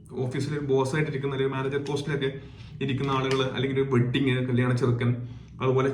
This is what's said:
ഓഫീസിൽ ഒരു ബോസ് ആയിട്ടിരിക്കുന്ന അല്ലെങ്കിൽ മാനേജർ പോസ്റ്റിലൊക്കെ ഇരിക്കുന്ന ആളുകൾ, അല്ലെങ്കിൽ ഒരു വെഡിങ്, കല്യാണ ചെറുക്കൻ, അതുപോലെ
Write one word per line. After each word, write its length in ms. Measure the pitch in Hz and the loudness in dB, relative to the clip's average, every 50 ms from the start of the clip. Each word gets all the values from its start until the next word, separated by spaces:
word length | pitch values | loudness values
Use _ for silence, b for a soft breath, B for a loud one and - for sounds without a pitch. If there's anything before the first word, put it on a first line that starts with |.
| - - 120 123 131 | -18 -10 -6 -4 -4
ഓഫീസിൽ 300 | 127 - 143 123 147 151 | -2 -2 -2 -2 -2 -4
ഒരു 60 | 147 143 135 | -4 0 2
ബോസ് 260 | 135 135 131 127 - | 2 2 2 2 2
ആയിട്ടിരിക്കുന്ന 400 | 151 151 151 139 131 135 139 131 | 0 0 0 -2 -4 -2 -2 0
അല്ലെങ്കിൽ 200 | 131 135 135 135 | 0 0 0 0
മാനേജർ 240 | 135 135 135 143 143 143 143 | -2 -2 -2 -2 -2 -2 -2
പോസ്റ്റിലൊക്കെ 400 | - - - 156 147 131 131 135 131 B B B B B B B B B 135 | -4 -4 -2 -2 -2 0 -2 -2 -2 B B B B B B B B B -2
ഇരിക്കുന്ന 260 | 135 135 123 139 139 135 | -2 -2 0 0 0 0
ആളുകൾ, 220 | 131 131 135 135 135 131 127 - | 0 0 2 2 0 0 0 -2
അല്ലെങ്കിൽ 220 | 123 131 135 131 135 | -2 -2 0 2 2
ഒരു 60 | 135 135 131 | 2 4 4
വെഡിങ്, 400 | 120 117 123 - 139 139 131 127 127 127 | 4 4 4 2 2 2 2 2 2 2
കല്യാണ 240 | 127 123 120 123 123 123 120 | 2 2 2 2 2 2 2
ചെറുക്കൻ, 300 | - 123 117 - 123 120 120 - B B B B B B B - | 2 2 2 2 2 2 0 0 B B B B B B B -2
അതുപോലെ 280 | 127 131 127 131 131 139 | 0 2 4 4 4 2